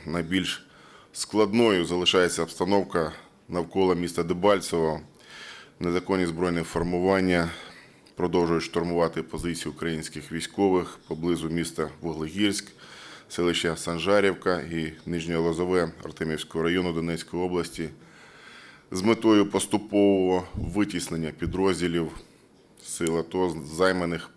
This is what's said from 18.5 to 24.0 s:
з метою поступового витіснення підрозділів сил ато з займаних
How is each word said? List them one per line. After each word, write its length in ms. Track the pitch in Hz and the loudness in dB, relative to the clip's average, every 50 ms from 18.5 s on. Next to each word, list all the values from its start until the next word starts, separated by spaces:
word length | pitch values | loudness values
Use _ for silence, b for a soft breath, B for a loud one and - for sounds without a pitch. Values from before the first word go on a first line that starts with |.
| B B B B B B B - | B B B B B B B -10
з 120 | - 92 | -6 0
метою 440 | 92 113 113 110 110 113 107 104 101 | 2 2 4 4 6 6 8 8 6
поступового 1000 | 101 - 98 - - - 101 104 104 101 101 101 101 98 95 92 92 92 90 90 92 - | 4 2 -2 0 0 -2 -2 0 0 4 4 6 6 6 4 4 4 2 2 0 -4 -8
витіснення 800 | - 76 87 87 104 104 101 - 87 82 - 85 82 82 76 73 - | -8 -6 -2 0 0 0 0 -2 -4 -6 -4 -4 -4 -4 -6 -6 -6
підрозділів 720 | 87 82 82 90 95 98 90 80 87 87 82 85 82 78 - B B B B B B B _ _ _ _ _ - - | -6 -4 0 2 2 2 2 2 0 0 0 0 -2 -4 -6 B B B B B B B _ _ _ _ _ -20 -14
сил 340 | - - - 85 82 82 82 | -12 -6 -2 -2 0 0 0
ато 320 | 80 - - 92 92 90 | -2 -2 -2 0 0 0
з 260 | 80 80 71 73 80 | -2 -4 -8 -8 0
займаних 540 | 80 92 92 92 92 | 2 2 4 4 2